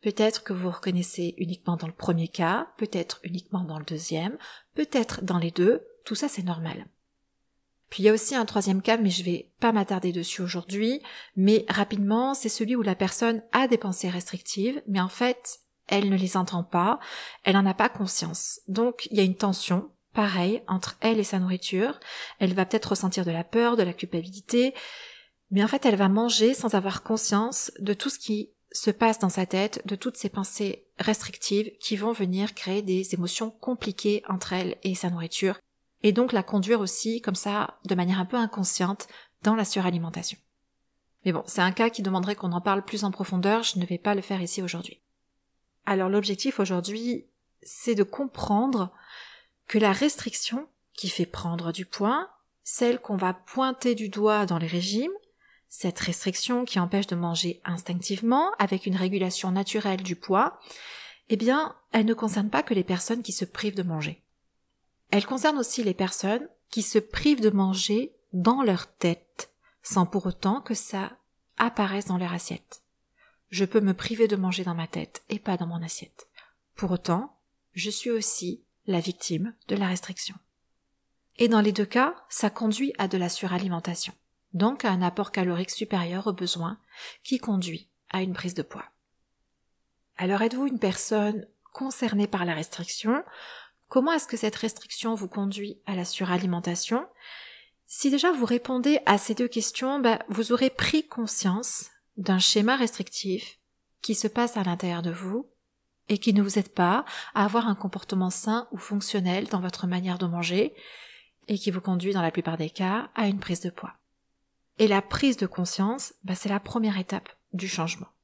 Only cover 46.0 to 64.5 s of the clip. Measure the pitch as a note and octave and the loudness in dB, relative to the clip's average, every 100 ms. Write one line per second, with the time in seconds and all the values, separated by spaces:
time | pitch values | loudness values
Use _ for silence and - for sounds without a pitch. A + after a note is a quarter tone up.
46 | F#3 G3+ G3+ G3 C4+ - G3 F3+ F3+ G#3+ | 2 2 2 -2 -2 0 0 0 -2 -4
47 | A#3 A#3+ - _ _ _ - - - A3 | -4 -4 -8 _ _ _ -6 -4 0 2
48 | G3 - C#4 - - G#3 C4 A#3+ F#3 - | 2 0 -6 -4 0 2 2 0 -2 -6
49 | - - - - _ _ _ G#3+ G#3 G3 | -20 -20 -18 -20 _ _ _ 2 4 4
50 | D4 - - - - A#3 D#4 _ _ - | 2 0 -4 -4 -4 -6 -8 _ _ -10
51 | F#3 - F3 - E3+ E3+ E3+ E3 F3+ - | -6 -2 -4 -2 -4 -4 -4 -6 -8 -2
52 | G#3 C4+ F#4+ _ _ _ - - A#3+ B3 | 0 0 -2 _ _ _ -6 0 2 0
53 | - G3 F#3 F#3 - - C4 B3+ B3 A3+ | -2 -2 0 -2 -6 -2 0 0 0 0
54 | G#3+ G3+ G#3+ G#3+ G3 E3+ E3 F3 F#3 G3+ | -2 0 4 4 2 0 0 -2 0 0
55 | D4 G4 _ _ _ _ _ - F#3 F3+ | -2 -4 _ _ _ _ _ -4 -4 -2
56 | - F3 - F#3 - A#3+ B3 - F3+ G3 | -4 -2 -2 -2 0 -2 0 0 0 0
57 | G3 F3 E3+ E3 F3 E3+ - F3 - F3+ | 0 -2 -2 -2 -2 -4 -6 -6 -4 -4
58 | F3+ G3 A3+ B3+ F4 G#4+ G3 F#3+ - F#3 | -4 -2 2 4 2 2 0 0 0 0
59 | F#3 G3 F#3 F3+ F#3 F#3 G3 A3 G#3 F#3+ | 0 0 -2 -2 -2 -2 -2 -2 -2 -2
60 | F#3 F3 - F#3+ C#4 - - - - - | -4 -8 0 2 2 -2 -20 -18 -16 -16
61 | - - _ G#3+ A3+ C4+ D#4 - _ A3+ | -18 -20 _ 0 2 2 0 -6 _ 2
62 | A3 A3+ A3 G3+ G#3 - G#3 G3 F3+ F3+ | 4 2 0 0 0 0 0 0 2 0
63 | - A#3 A#3 F3+ F3+ - G#3 G3 F3+ D#3+ | 0 -2 -2 -6 -6 -4 -4 -2 -4 -4
64 | D3+ E3 _ _ _ | -6 -8 _ _ _